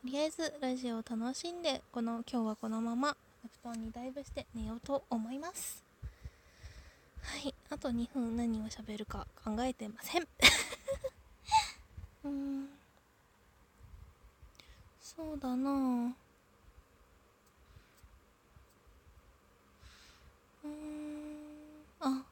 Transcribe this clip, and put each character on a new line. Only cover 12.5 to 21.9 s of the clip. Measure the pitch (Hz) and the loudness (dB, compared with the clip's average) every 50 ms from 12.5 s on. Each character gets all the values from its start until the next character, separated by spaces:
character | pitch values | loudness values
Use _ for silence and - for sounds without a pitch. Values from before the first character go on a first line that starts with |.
| 277 269 277 277 277 277 - - - - - - - - - - - - - - - - - - - - - - - - - - - - - - - _ - - - - - - - - - - - - | -2 -2 -4 -6 -10 -18 -20 -20 -20 -20 -20 -20 -20 -20 -20 -20 -20 -20 -20 -20 -20 -20 -20 -20 -20 -20 -20 -18 -18 -18 -18 -20 -20 -20 -20 -20 -20 _ -20 -20 -20 -20 -20 -20 -20 -20 -20 -20 -20 -18
そ | - - - - 320 311 302 | -18 -14 -10 -6 -4 -4 -4
う | 285 | -2
だ | 269 254 254 | 0 2 2
な | 254 262 277 | 4 4 4
あ。 | 277 277 262 254 247 240 240 247 247 - - - - - - - - - - - - - - - - - - - - - - - - - - - - - - - - - - - - - - - - - - - - - _ - - - - - - - - - - - - - - - - - - - - - - - - - - - - - - - - - - - - - - - - - - - - | 4 6 6 6 6 6 4 2 0 -4 -12 -20 -20 -20 -20 -20 -20 -20 -20 -20 -20 -20 -20 -20 -20 -20 -20 -20 -20 -20 -20 -20 -20 -20 -20 -20 -20 -20 -20 -20 -20 -20 -20 -20 -20 -20 -20 -20 -20 -20 -20 -20 -20 -20 _ -20 -20 -20 -20 -20 -20 -20 -20 -20 -20 -20 -20 -20 -20 -20 -20 -20 -20 -20 -20 -20 -20 -20 -20 -20 -20 -20 -20 -20 -20 -20 -20 -20 -20 -20 -20 -20 -20 -20 -20 -20 -20 -10 -8
う | |
ー | 294 | -6
ん。 | 294 302 302 302 302 302 302 302 302 302 302 302 302 302 302 302 302 302 302 302 - - - - | -6 -6 -6 -6 -4 -4 -4 -4 -6 -6 -6 -8 -8 -10 -10 -12 -14 -14 -14 -16 -18 -18 -20 -20